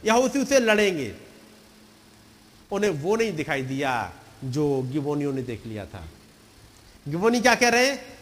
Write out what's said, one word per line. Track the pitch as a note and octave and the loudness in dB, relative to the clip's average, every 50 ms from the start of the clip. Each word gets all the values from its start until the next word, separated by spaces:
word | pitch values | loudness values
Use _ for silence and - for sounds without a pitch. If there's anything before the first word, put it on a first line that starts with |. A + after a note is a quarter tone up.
| - | 2
यहूसियों | G#3 A3 A#3+ C4 B3+ - C#4 C4 | 2 2 4 2 2 0 0 0
से | - C4+ C4+ | 4 2 2
लड़ेंगे। | A#3+ A3 G#3+ G#3 G#3 G3+ F#3 D#3 C3 G#2+ F2 - - - - - - - - - - - - - - - - - - - - - - - - - - - - - - _ | 4 4 4 4 4 2 2 -2 -4 -6 -8 -12 -18 -20 -20 -20 -20 -20 -20 -20 -20 -20 -20 -20 -20 -20 -20 -20 -20 -20 -20 -20 -20 -20 -20 -20 -20 -20 -20 -20 -12 _
उन्हें | G3 G3 G#3 G#3 | -4 0 0 0
वो | E3+ C#3+ C#3 F3+ G#3+ | 0 -2 -2 -2 0
नहीं | A#3 A3+ A3 F#3 | 0 0 -2 -2
दिखाई | D#3 D3 - D3+ C3+ | -4 -4 -4 -4 -4
दिया | C3 B2+ C3+ C3+ C#3+ C3+ B2+ A#2 G#2 F2 E2+ - - - - - - | -4 -4 -4 -4 -2 -2 0 -2 -2 -6 -8 -16 -20 -20 -18 -12 -10
जो | C3 B2 D3 D3+ D3 C#3 C3 | -6 -2 0 0 2 0 0
गिबोनियों | B2+ B2+ C3 D3+ C#3 D3 D3 D3 C#3+ C#3+ C3+ | -2 -2 -4 -4 -4 -2 -4 -2 -2 -2 -4
ने | C3+ | -4
देख | B2+ A#2 A#2 G2+ - | -6 -6 -8 -10 -10
लिया | A#2 A2 G#2+ G2 | -10 -10 -10 -10
था। | - - G2 E2 D#2+ - - - - - - - - - - - - - - - - - - - C#3+ | -12 -14 -14 -16 -16 -18 -20 -20 -20 -20 -20 -20 -20 -20 -20 -20 -20 -20 -20 -20 -20 -20 -16 -10 -6
गिबोनी | D3 E3+ F#3+ A3+ A#3 B3 | -4 0 2 2 2 4
क्या | A3 B3+ A#3 | 4 4 4
कह | - B3 A#3+ | 6 4 4
रहे | A#3 A#3+ B3+ | 4 4 4
हैं? | C4+ C#4 - - - - - | 2 0 -2 -10 -16 -20 -20